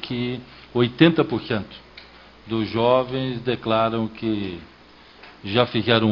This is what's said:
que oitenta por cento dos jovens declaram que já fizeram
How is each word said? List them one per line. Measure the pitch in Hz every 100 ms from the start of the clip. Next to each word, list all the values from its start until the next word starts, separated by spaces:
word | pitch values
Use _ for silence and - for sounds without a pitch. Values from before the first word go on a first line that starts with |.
que | - 123 123 123 127 - -
oitenta | 123 120 123 165 160
por | 143 113
cento | - 113 95 - - - - - - - -
dos | 113 101
jovens | 107 117 127 123 131 131 120
declaram | 131 117 117 110 113 113 110
que | - 117 104 98 85 78 - - - - - - -
já | 101 107 120
fizeram | 120 104 113 110